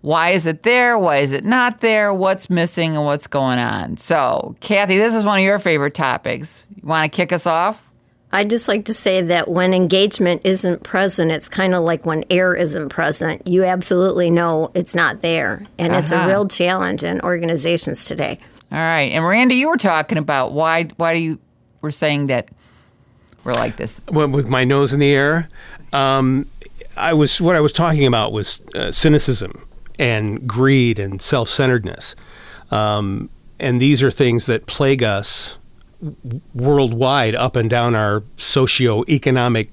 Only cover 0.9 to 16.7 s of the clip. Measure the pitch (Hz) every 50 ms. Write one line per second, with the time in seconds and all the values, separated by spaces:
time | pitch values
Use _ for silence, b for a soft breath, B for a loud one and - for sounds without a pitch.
0.9 | 240 220 190 170 147 139 143 135 139 139 - 202 240 254 247 240 233 - - 226
1.9 | 220 214 208 208 196 185 190 190 190 185 - - 185 170 165 170 - - 165 160
2.9 | 160 151 147 147 143 151 - - - 143 135 131 123 123 120 117 107 101 85 -
3.9 | 82 - - - 170 156 135 120 - - - - 123 _ - - 214 196 202 190
4.9 | 190 196 214 233 226 226 208 208 208 196 190 190 202 202 202 185 160 151 143 151
5.9 | 143 - 156 131 123 - - - 117 127 143 - - - - _ - - - 143
6.9 | 160 160 156 156 - - 180 - 180 170 - 175 160 165 175 202 214 - _ _
7.9 | _ _ _ _ _ _ _ _ - 190 208 208 226 226 - - 320 214 202 -
8.9 | 214 - - 208 185 190 175 165 175 170 - - 170 175 180 185 190 185 185 165
9.9 | 180 190 196 208 - - 202 175 175 - - 185 185 190 - 180 175 - - -
10.9 | - 185 196 196 180 - 170 160 160 156 - - - - 190 190 185 180 165 165
11.9 | 165 156 - 170 156 156 - - 185 180 185 185 175 - 175 170 151 180 151 139
12.9 | - - 165 151 147 - - 160 160 - - 185 175 185 190 180 185 185 180 -
13.9 | 180 180 185 190 - 180 180 170 170 170 170 170 165 156 160 - - 185 175 -
14.9 | - 175 170 135 113 - - 165 165 165 - 98 101 - 208 - - - 175 170
15.9 | 175 185 151 156 165 175 180 180 190 202 208 196 - - 175 180